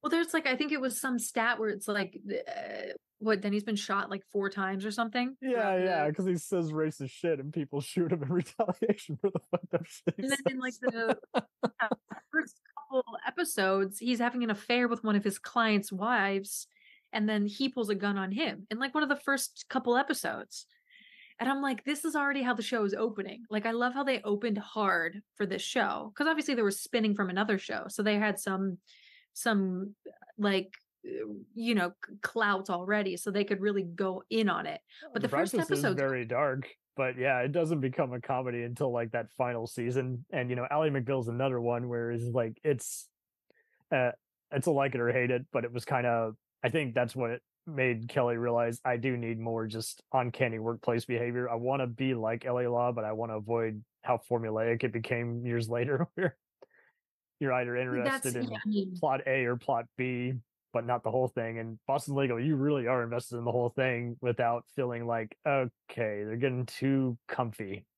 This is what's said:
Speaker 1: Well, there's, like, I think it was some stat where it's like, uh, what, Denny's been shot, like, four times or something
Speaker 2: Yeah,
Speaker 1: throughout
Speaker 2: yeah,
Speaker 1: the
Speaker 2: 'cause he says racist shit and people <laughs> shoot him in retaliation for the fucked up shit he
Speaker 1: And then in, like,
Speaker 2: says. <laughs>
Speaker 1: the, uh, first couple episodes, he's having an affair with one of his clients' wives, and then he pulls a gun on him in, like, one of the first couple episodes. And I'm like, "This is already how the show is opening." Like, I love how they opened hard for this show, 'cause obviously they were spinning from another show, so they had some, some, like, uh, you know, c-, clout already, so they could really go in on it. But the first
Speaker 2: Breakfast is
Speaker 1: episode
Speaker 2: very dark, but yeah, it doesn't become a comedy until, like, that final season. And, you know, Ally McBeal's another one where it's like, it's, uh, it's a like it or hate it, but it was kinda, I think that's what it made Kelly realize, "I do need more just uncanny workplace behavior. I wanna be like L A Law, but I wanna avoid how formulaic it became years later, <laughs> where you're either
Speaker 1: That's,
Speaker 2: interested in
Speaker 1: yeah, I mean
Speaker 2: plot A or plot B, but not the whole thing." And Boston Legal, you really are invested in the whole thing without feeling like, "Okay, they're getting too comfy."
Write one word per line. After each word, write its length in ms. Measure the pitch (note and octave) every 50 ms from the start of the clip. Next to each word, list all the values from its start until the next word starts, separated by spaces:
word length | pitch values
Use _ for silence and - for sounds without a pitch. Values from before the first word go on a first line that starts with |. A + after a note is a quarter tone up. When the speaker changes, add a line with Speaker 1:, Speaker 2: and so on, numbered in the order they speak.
| -
Speaker 1:
Well, 80 | -
there's, 220 | E4 E4 E4+ E4 -
like, 120 | E4 D#4+
I 100 | C#4 C4
think 160 | B3+ D4+ D4
it 80 | D4+ C#4+
was 200 | B3+ C4 B3 -
some 160 | - C4 B3+ A#3+
stat 400 | G#3+ - - A#3+ A3 A#3 A#3+ A3
where 100 | A3 G#3+
it's 180 | G3+ G3+ - -
like, 340 | G#3 G3+ G3 F3+ - - - G3+ G3 - - -
uh, 460 | - - - - G#2+ G#2 - - - - _ _ _ _
what, 240 | G#3+ A3 G#3+ G3
Denny's 220 | G3+ G#3 G3+ G#3+ G#3
been 120 | A3 G#3+
shot, 340 | G3+ - - G3+ G3 G3 -
like, 120 | G3 G3 - _
four 180 | - G3+ G3 G3
times 340 | G3 G3+ G3 F#3+ G3 F#3+ F#3+
or 60 | A3
something 440 | G3+ A3+ A#3 A3+ G#3 B3 B3 B3+ C4+ _
Speaker 2:
Yeah, 80 | C4 C4
Speaker 1:
throughout 260 | B3 A#3 A3 G3+ F#3+ F#3
Speaker 2:
yeah, 280 | F#3 F#3+ F3+ D#3+ D3 D3
Speaker 1:
the 40 |
Speaker 2:
'cause 140 | D3+ - F#3+
he 120 | F#3+ F3+ E3+
says 340 | - - - F3+ E3+ D#3
racist 380 | D#3 D#3 D#3 D#3 D3+ - C#3 C3
shit 280 | - - - E3+ D#3+ C#3
and 120 | C3 D3 D3+
people 280 | F3 D3 C3+ - C#3+
<laughs> 0 |
shoot 300 | C#3+ - - F#3 E3+ D#3+
him 120 | F3 E3 C#3+
in 60 | C3
retaliation 880 | E3 F3+ C#3 - - - A3+ F3+ F3+ - - - G3+ - - - D3+ -
for 120 | - G3
the 80 | F#3+ G3 _ _
fucked 220 | - F3 - - -
up 120 | E3 E3
shit 280 | - - - _ - - -
he 60 | G3+
Speaker 1:
And 80 | C4+
then 60 | C#4 C4+ C4+ -
in, 120 | C4 C4
like, 160 | B3+ B3+ A#3+ -
Speaker 2:
says. 100 | - B3+ A3+
<laughs> 0 |
Speaker 1:
the, 240 | A3+ A#3 A3+ A3 - - _ - C4 - - _ _ - A#3+ - _
uh, 80 | A#3 G#3+ A#3+ - _ _ - - _ _
first 300 | - D#4 D#4+ - - _ _ _ _ - - -
couple 140 | C4+ C4 B3+ - A3+ - -
episodes, 760 | - - - F4 - - - G3 F#3+ F#3+ G3 G3 F#3+ G3+ -
he's 200 | A3+ A#3+ B3+ A3+
having 240 | A#3+ A#3+ B3 B3 A#3+
an 60 | A3+
affair 380 | G#3 G#3 - - A#3+ B3 B3 A#3+
with 160 | A#3 A#3 -
one 120 | G#3+ G#3
of 80 | G3+ G3+
his 160 | G#3 G3 -
clients' 520 | - - - A#3+ A3+ A3 G#3+ G3+ G3+ -
wives, 760 | G3+ F#3 G3+ A3+ B3 A3+ G3 G3 G3 G3 G3 G3+ - - - _ _ _ _ - - - _ _ -
and 140 | A3+ G#3+ G#3
then 160 | G#3+ G#3+ G3+
he 240 | G#3 G3+ - C4+ C4+
pulls 200 | C4 C4 A3+ G3+
a 60 | G#3+
gun 220 | F#3+ G3 G3+ G3+ G3+
on 140 | F#3+ F#3+
him 360 | G3 A3 D#4+ B3 - - F#3+ _
in, 100 | G#3+ A3+
like, 140 | C4 C4+ B3+
one 100 | D4+ D4+
of 60 | C4+
the 60 | C#4+
first 500 | C#4+ - - C#4 B3+ - - _ - - _
couple 280 | - C4 B3 B3 A#3+ B3
episodes. 680 | C#4 C#4 D#4 - - - - A#2 - _ - - - _ _ _ _ _ - - - - - - - - - _
And 100 | A#3+ B3
I'm 120 | C#4 C#4
like, 220 | C#4 C#4 B3+ G#3 -
"This 200 | C4+ D4 C#4+ -
is 100 | E4 C#4+
already 280 | D4+ C#4+ C#4 C#4+ C#4 B3+
how 100 | B3 B3
the 100 | G#3+ A3
show 220 | - B3+ A#3 G#3+
is 80 | G3+ G3
opening." 500 | - A3 A3 - - F#3+ F#3+ - - - -
Like, 160 | G#3+ G#3+ G#3
I 60 | A3+
love 220 | A3+ A#3 A#3+ B3 B3
how 100 | C4+ C#4+
they 180 | C#4 C4 A3 -
opened 340 | - G3+ G3+ G#3+ A#3+ G#3 G#3
hard 640 | G3+ - - A3 G#3 G3 F#3 E3+ E3 E3+ G3 G3+ - _ _
for 100 | _ G#3
this 160 | - - - -
show, 500 | - - B3+ G#3+ - - - - A3 G#3
'cause 120 | - D4 D#4
obviously 280 | D#4+ D4+ D4+ - C#4+
they 60 | A#3 A3
were 80 | G3+
spinning 440 | G3 - - - - A#3 G#3+ G#3+ G3+
from 140 | G3+ G3+ F#3
another 280 | F3+ G3 G#3 G#3+ G#3 F#3+
show, 300 | - - - - - -
so 140 | - - G#3
they 140 | G#3+ G#3 G#3
had 200 | G#3 G#3+ G3 G3+
some, 400 | - G3+ F#3+ F#3+ G3 G3 F3+ F3 _ _ - - - - - - _ _ _
some, 640 | - - A#3+ A3 G3+ F#3+ F#3+ F#3 F3+ F#3+ G#3 G#3 _ _ - - _ - _ - -
like, 400 | G3+ G3+ G3 F#3+ F#3 F#3+ - - _ _ _ _ _
uh, 220 | - - - A3 G#3+ G#3 G3 - _ _
you 200 | A3+ A#3 A#3 A#3
know, 180 | G3+ F3 F3 - _ -
c-, 100 | - - G3+
clout 480 | - - - A#3 A3 G#3 G3+ F#3+ G3 G3+
already, 480 | F#3+ F3 F3+ F#3 G#3 G#3 G3+ F#3+ - F3+
so 140 | - A3
they 120 | F#3 G3+ G3+
could 160 | G3+ G#3 F#3+
really 220 | F#3+ G#3 G3+ G3 F#3+
go 400 | E3+ E3+ E3+ G3+ F#3+ F#3 F#3 - _
in 200 | A3 A3+ A3 G3+
on 160 | E3+ E3+ E3 D#3
it. 140 | D#3 D#3 _ _ - - - D#4+ B3+
But 80 | A3+ -
the 60 | -
first 300 | - C#3 E3+ F#3+ - A3
Speaker 2:
Breakfast 120 | E3 -
is 120 | D3 C#3+ C#3+
Speaker 1:
episode 120 | D3 C3+
Speaker 2:
very 300 | C#3 C#3 C3+ C3+ B2+ A#2+
dark, 420 | A2+ B2 B2 D3 C#3+ C3 C3 C3 - - _ _ _ _
but 220 | - C3+ B2+ B2 B2+
yeah, 220 | B2+ C#3 C3+ B2+
it 100 | B2 C#3
doesn't 280 | C#3 E3+ E3 D#3 E3 D3+
become 320 | C3 C3+ C3 - D#3 B2+ B2
a 80 | B2
comedy 420 | A#2 - C3+ B2+ C3 B2+ A#2+ A#2+ A#2+
until, 280 | A#2+ B2 - D3 C3
like, 200 | A#2+ A#2+ A#2 A2+
that 200 | A2 A#2 A2+ G#2+ -
final 340 | - C3 B2 B2 A#2 A2+ A#2
season. 580 | - - A#2 B2 B2 C3 C3 B2+ B2+ A#2+ - _
And, 180 | - D3+ B2 B2
you 60 | B2
know, 120 | A#2+ A#2+ -
Ally 200 | C#3+ D3+ D#3+ D#3
McBeal's 380 | C#3 C#3 B2 A#2+ C#3 C3 A#2+ A2+
another 320 | A#2 A#2+ C3+ C3+ B2+ B2
one 260 | A#2 A#2+ A#2+ A#2+ A#2+ B2
where 220 | A#2+ A#2 A#2 A#2
it's 120 | A#2+ A#2 A#2
like, 340 | A#2+ A#2 B2+ A#2 A2+ A2+ _ _
it's, 460 | D#3 C#3+ B2 - - - - - _ _ _ _ _ _ _ _ _ _ _ _ _ _ _ _ _
uh, 200 | - C3+ B2+ B2 A2 - _ _ _ _ _ _
it's 160 | D3 C#3+ C3 F3
a 40 |
like 240 | D#3 C#3 C#3 C#3+ B2+
it 60 | B2
or 100 | A#2+ A#2+
hate 200 | A#2+ B2+ B2 B2
it, 140 | B2+ B2 C3 _
but 140 | - A#2 A#2
it 80 | A#2+ A#2+
was 120 | B2 -
kinda, 480 | - C#3 B2+ A#2+ A#2+ A#2 A#2 A2+ A2 A2 _ _ _ _ _ -
I 60 | B2
think 240 | A#2 D#3+ D3 B2+ A2+
that's 200 | B2+ B2 A2+ -
what 160 | C3 B2+ A#2
it 120 | A#2 B2 _ _ _ _ _ -
made 420 | D#3 C#3 C3 B2+ A#2+ A2 A2+ A#2
Kelly 280 | - C#3 B2 A#2+ A#2+ A#2
realize, 440 | A#2+ A#2+ A#2 A#2 A#2 A#2 A#2 A#2+ _
"I 120 | C3 B2 A#2+
do 200 | A2+ C3+ B2+ A#2+
need 220 | A#2 A#2 A#2 A2+
more 280 | A2+ A#2 A2+ A2+ A2+ A2
just 360 | G#2+ A2+ A2 - - - - _ -
uncanny 460 | C3 B2 B2 A2+ - C3+ A#2+ A2+ A2+
workplace 460 | G#2+ A2+ A#2 A2 - - A#2+ A2+ A2
behavior. 440 | - B2 A#2 A#2+ A#2+ A#2+ B2 B2 B2
I 60 | A#2
wanna 320 | A#2 A#2+ B2+ C3+ C#3 C3 B2
be 260 | A#2 A2+ C3+ C3 C3
like 300 | A#2 A2 A2 A2+ A2+ -
L 140 | C3 B2 B2
A 80 | B2 A#2+
Law, 240 | A#2+ A#2+ A#2+ B2
but 140 | B2 A2+ G#2+
I 80 | G#2+ A2
wanna 240 | A2 A#2 A2+ A2 G#2+
avoid 460 | G2+ G#2+ A#2 A#2 A2+ A2 A2 G#2+ G#2+ _ _ _ _
how 140 | - B2+ A#2
formulaic 680 | - - B2 A#2+ A#2 A2 G#2+ A2 A2+ A#2 A#2 A#2 -
it 80 | B2 G#2+
became 520 | A#2 A2+ - B2+ A#2 A#2+ A#2+ A#2 A#2+ A#2+
years 240 | B2 A#2 A#2 A#2 G#2+
later, 380 | A#2+ A#2+ B2 C#3 C#3+ B2+ E3+ -
<laughs> 40 | _
where 220 | - F#3+ D#3+ - _ _ _ _ _ - _ _ _ _ _ _ _ _ _ _ _ _ _ _ _
you're 140 | D3 C3+ B2+
either 220 | B2+ B2 A#2+ A#2+ B2 B2+ B2+ B2 B2 B2
Speaker 1:
That's, 220 | A#2+ - - -
Speaker 2:
interested 100 | C3+ A#2+
in 140 | B2 B2+ B2
Speaker 1:
yeah, 80 | - - -
I 20 | G#3+
mean 320 | G#3+ G3+ G3 F#3+ F#3 F3
Speaker 2:
plot 200 | E3+ D3 C3+ C3+ - C3+
A 180 | C3 C3+ B2+
or 120 | A#2+ B2 B2
plot 280 | - - C#3 A#2 A#2 - _ -
B, 380 | B2+ B2+ B2+ A#2+ B2 B2+ C3 B2 A2+ _ _ _ _ _ -
but 120 | A#2+ A#2
not 180 | A#2 B2 A#2+ -
the 80 | A2+
whole 160 | A2 C3 C3 B2+
thing." 320 | - B2+ A#2 A2+ A2+ A2+
And 200 | A2+ A2+ A2+ A2 _ -
Boston 280 | C3+ C#3+ - - C#3+
Legal, 240 | C#3 C#3 C3 A#2+ A2+
you 160 | B2 D3+ D#3
really 320 | C3+ C3+ D3 D3+ C#3 A#2+ A#2
are 160 | C3 B2+ A#2+
invested 340 | A#2 A#2+ A#2+ - - B2 A#2+
in 80 | A#2
the 60 | A#2+
whole 180 | A#2 B2 A#2+ A#2+
thing 480 | - - C3 C3 B2 A#2 A#2+ A#2+ A#2+ -
without 440 | - B2 A#2 - B2 A#2 A#2 A#2+ - _ -
feeling 300 | - C3+ B2 A#2+ A#2 A#2 A#2
like, 300 | A#2 A2+ A2+ A2 - _ _
"Okay, 800 | D#3 C#3+ C3+ B2+ B2 _ _ _ _ - - A#2 G#2+ G#2 G#2 G#2
they're 140 | G#2+ A2 A#2+
getting 280 | B2 C#3 B2+ B2+ B2+
too 520 | A2+ - - - C3+ C3+ C3+ C3+ B2+ A#2+ A#2+ _ -
comfy." 580 | - - B2+ A#2 G#2+ - A2 F#2+ G2 G2 - _ _